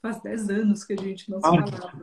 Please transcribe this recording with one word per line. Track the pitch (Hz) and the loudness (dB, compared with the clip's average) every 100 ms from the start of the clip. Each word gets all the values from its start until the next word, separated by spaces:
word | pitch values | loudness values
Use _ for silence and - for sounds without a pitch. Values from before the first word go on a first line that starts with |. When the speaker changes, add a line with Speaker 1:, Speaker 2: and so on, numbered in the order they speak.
Speaker 1:
faz | 220 214 | -8 -8
dez | 202 226 202 | -8 -6 -2
anos | 202 208 202 | 2 2 2
que | - | -2
a | 190 | -6
gente | 190 190 - | -6 -10 -8
não | 190 | 2
se | 160 | 4
Speaker 2:
Ah, | |
Speaker 1:
falava, | 170 - - - - | 6 4 -4 -10 -14